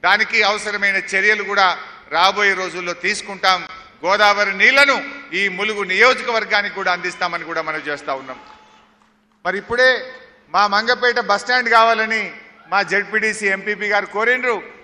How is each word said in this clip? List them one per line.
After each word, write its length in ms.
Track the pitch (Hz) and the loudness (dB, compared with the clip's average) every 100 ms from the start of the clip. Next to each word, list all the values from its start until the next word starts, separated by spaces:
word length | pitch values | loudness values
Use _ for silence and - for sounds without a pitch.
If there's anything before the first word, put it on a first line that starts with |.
దానికి 340 | 175 208 208 226 | 4 2 2 2
అవసరమైన 520 | 208 208 202 202 202 196 | 2 0 -4 -2 0 -2
చర్యలు 480 | 180 190 202 214 | -2 0 2 0
కూడా 240 | 196 202 190 165 - - - | 0 2 2 2 -8 -20 -6
రాబోయే 420 | 156 185 202 202 | 2 2 4 0
రోజుల్లో 400 | 190 185 165 180 | 0 -4 -6 -8
తీసుకుంటాం. 760 | 170 185 208 196 196 190 185 156 - - _ 160 | -6 -4 -4 -8 -2 0 0 -2 -16 -20 _ -2
గోదావరి 480 | 202 208 202 202 | 2 4 4 0
నీళ్లను 420 | 190 220 269 277 247 180 - - | 2 4 6 4 2 -2 -14 -8
ఈ 100 | 175 196 | -4 -4
ములుగు 360 | 180 208 208 | -2 -4 -4
నియోజకవర్గానికి 920 | 196 185 240 247 247 226 208 208 202 190 | -2 4 4 4 0 -2 0 -2 -2 -4
కూడా 160 | 185 | -2
అందిస్తామని 520 | 180 175 170 180 170 | -2 -4 -4 -4 -4
కూడా 180 | 160 165 | -6 -6
మనం 200 | 156 156 147 | -4 -6 -6
చేస్తా 260 | 143 147 | -8 -6
ఉన్నాం. 260 | 135 131 123 - - _ _ _ _ _ _ _ _ 175 | -8 -8 -16 -18 -20 _ _ _ _ _ _ _ _ -6
మరి 120 | 185 | -6
ఇప్పుడే 320 | - 240 254 247 - - - _ _ | -4 2 4 4 -4 -16 -20 _ _
మా 140 | 180 208 | 0 2
మంగపేట 520 | 202 226 247 247 240 | 2 0 2 2 0
బస్టాండ్ 500 | 196 202 - 254 240 | 0 0 2 0 4
కావాలని 640 | 226 226 226 220 220 196 - - - - | 6 6 4 0 -2 -4 -10 -20 -20 -4
మా 100 | 190 | -2
జెడ్పీటీసీ 680 | 185 190 196 214 220 214 208 | 0 -2 0 -2 -2 -2 -2
ఎంపీపీ 400 | 196 196 208 208 | -2 -4 -6 -2
గారు 180 | 208 196 | -2 -2
కోరిండ్రు. 580 | 202 226 254 247 214 - - | -2 0 0 -2 -4 -6 -20